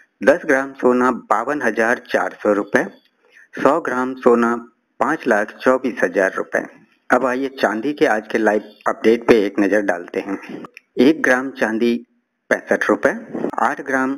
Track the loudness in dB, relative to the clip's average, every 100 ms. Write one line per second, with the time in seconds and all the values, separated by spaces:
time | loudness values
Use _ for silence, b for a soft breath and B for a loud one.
0 | B -2 2 2 2 0 -2 -2 0 2
1 | 2 0 -2 -2 -2 -4 -2 0 0 -2
2 | -2 -2 -2 -4 0 0 0 -2 -2 -8
3 | _ _ b b b 0 2 2 0 -4
4 | -4 0 2 4 2 -2 -6 _ _ -4
5 | -4 -2 0 0 -2 -2 0 2 0 -2
6 | -2 2 0 -2 -4 -4 -4 -12 _ _
7 | 0 0 2 -2 -4 -2 -2 0 -4 0
8 | 2 0 -2 0 2 2 -2 -8 -6 0
9 | 2 4 4 4 4 0 0 0 0 -4
10 | -6 -8 -6 -8 -10 -16 -16 -20 _ 2
11 | 2 4 2 0 -2 -4 -2 0 0 -2
12 | -6 _ _ _ -4 -4 0 -2 0 0
13 | 0 -2 -8 -8 -6 -2 -2 -2 -4 -2
14 | -2